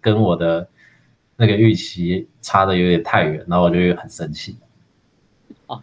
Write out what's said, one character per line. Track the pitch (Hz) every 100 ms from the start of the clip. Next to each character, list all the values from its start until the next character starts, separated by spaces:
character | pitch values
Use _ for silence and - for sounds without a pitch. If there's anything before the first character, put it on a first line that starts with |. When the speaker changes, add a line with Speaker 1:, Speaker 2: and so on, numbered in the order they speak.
Speaker 1:
跟 | 110 107
我 | 101 85
的 | 82 82 90 _ _ _ _ _ _ -
那 | 110
个 |
预 | 101 113
期 | 101 - 92 87 92 - _
差 | - 98 95
得 | 90
有 | 90
点 | 85
太 | - 101
远， | 78 78 87
然 | 87
后 | 87
我 |
就 | 87 90 87
很 | -
生 | - 78
气。 | 76 - - _ _ _ _ _ _ _ _ - - -
Speaker 2:
哦， | -